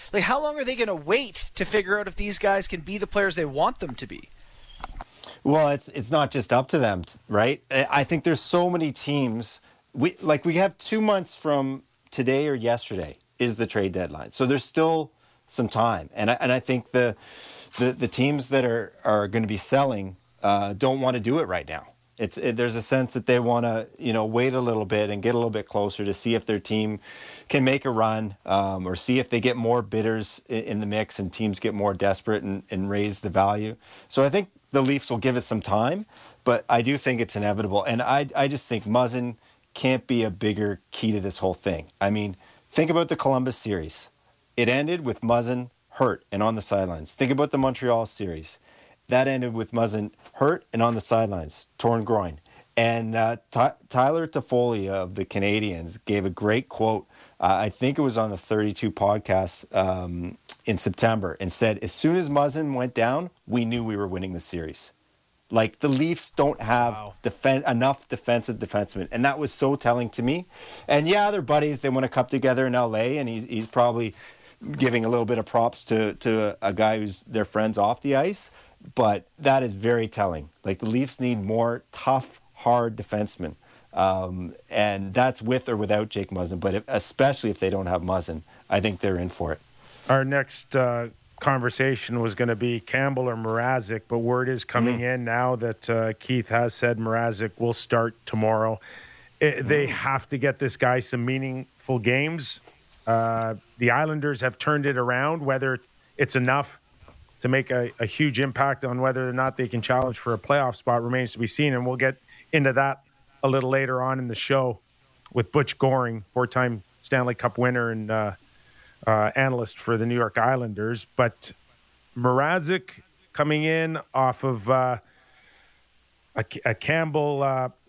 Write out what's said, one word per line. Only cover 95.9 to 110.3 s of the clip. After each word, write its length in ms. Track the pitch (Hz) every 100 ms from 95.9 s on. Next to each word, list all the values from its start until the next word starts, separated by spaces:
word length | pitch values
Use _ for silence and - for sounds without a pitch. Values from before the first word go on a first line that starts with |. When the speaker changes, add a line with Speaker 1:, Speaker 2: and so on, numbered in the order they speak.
| 113 113 107
Speaker 3:
Keith 280 | - 127 107
has 260 | 117 120
said 240 | - 120 110
Mrazek 540 | 113 113 117 101 110 -
will 160 | 120
start 420 | 113 - 120 117 - -
tomorrow. 540 | 110 110 110 110 110 - - - - - -
I, 200 | 151 -
they 240 | - 147 135
Speaker 2:
Mm. 40 |
Speaker 3:
have 400 | 110 135 135 -
to 80 | 135
get 200 | 139 131
this 200 | 135 -
guy 220 | 123 127
some 260 | 120 123 120
meaningful 720 | 131 135 131 127 _ - 127
games. 600 | 107 131 151 165 127 - - _ _ - -
Uh, 500 | 113 113 113 113 110 _ -
the 140 | 120
Islanders 500 | 123 156 151 147 123
have 160 | 127 -
turned 280 | - 147 143
it 100 | 127
around. 460 | 123 123 143 165
Whether 360 | 139 131 135 127 _ _ _ -
it's 180 | 143 131
enough 440 | 127 135 139 - _ _ - - - _
to 60 | -
make 220 | 135 -
a, 220 | 123 120 -
a 80 | 113
huge 320 | - 151 120
impact 440 | 135 120 139 135
on 160 | 127 123
whether 300 | 131 127 127
or 40 |
not 240 | 127 131 131
they 100 | 123
can 140 | 117
challenge 360 | 107 127 131 117
for 160 | 120